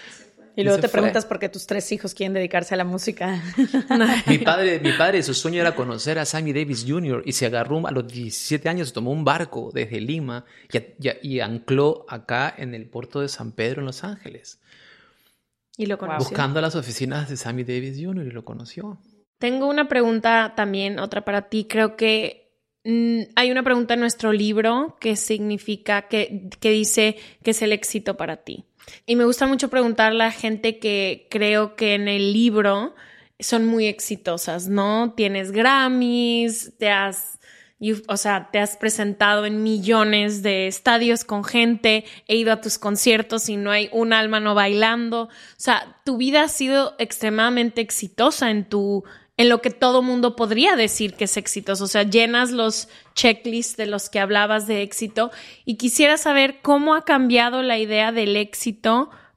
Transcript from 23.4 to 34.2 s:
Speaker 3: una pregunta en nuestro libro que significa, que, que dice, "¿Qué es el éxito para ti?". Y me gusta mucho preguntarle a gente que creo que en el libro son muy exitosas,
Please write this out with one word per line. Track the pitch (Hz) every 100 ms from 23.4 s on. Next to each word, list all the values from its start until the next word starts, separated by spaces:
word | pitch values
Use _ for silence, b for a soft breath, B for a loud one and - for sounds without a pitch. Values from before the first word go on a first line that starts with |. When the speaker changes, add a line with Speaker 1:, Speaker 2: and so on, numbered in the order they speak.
| 254
Speaker 3:
una | 254
pregunta | 254 247 233
en | 233
nuestro | 233 226 220
libro | 214 208 214 220 240 320 -
que | 220 208
significa, | - 220 208 208 - 208 - 202 202
que, | 220 208 202 185 -
que | 220
dice, | 214 214 - 214 214 B B
"¿Qué | -
es | 220
el | 214
éxito | 208 - 214 202 190
para | 165 160
ti?". | - - - _ B B
Y | - 240
me | 240
gusta | 247 269
mucho | 269 269
preguntarle | 262 240 220 220 226
a | 226
gente | 220 220 220 226 220
que | 220 202 190 170 _
creo | 220 208 214 214 214
que | 220
en | 202 202
el | 202 202
libro | 208 240 214 202 196 254 - B B B _
son | - 233 226
muy | 226 214
exitosas, | 208 - 208